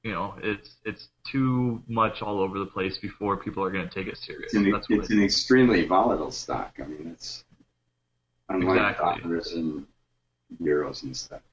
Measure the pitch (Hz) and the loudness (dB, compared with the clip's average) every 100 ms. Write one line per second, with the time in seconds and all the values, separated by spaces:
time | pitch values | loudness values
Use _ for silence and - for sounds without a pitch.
0 | 117 90 98 92 107 101 - _ 110 - | -6 -4 -6 -4 -4 -4 -8 _ -12 -12
1 | - _ - 135 131 127 123 117 - 113 | -18 _ -4 0 2 2 0 -2 -2 2
2 | 110 - 104 104 95 98 98 101 95 95 | 2 0 -4 0 0 -2 -6 -2 -4 -4
3 | 98 - 104 98 - 95 95 95 87 98 | -10 -4 -2 -2 -4 -4 -2 -2 -6 -6
4 | 95 - - - - 107 98 104 - 104 | -8 -10 -14 -12 -2 2 4 2 2 0
5 | - 107 98 - - 127 123 95 80 92 | 4 4 4 2 6 8 8 6 4 4
6 | 113 82 71 - - 58 50 - 73 76 | 4 2 -2 -8 -6 -6 -6 -10 -12 -10
7 | 82 80 - - _ _ _ _ _ _ | -12 -12 -14 -14 _ _ _ _ _ _
8 | _ _ _ _ - 95 92 92 101 95 | _ _ _ _ -4 0 4 4 4 2
9 | 82 80 85 85 80 85 80 76 67 _ | 0 -2 -2 -4 -2 -4 -4 -6 -12 _
10 | _ _ _ _ _ - 82 73 69 - | _ _ _ _ _ -6 0 0 0 -8
11 | 69 64 - 65 _ | -10 -10 -12 -16 _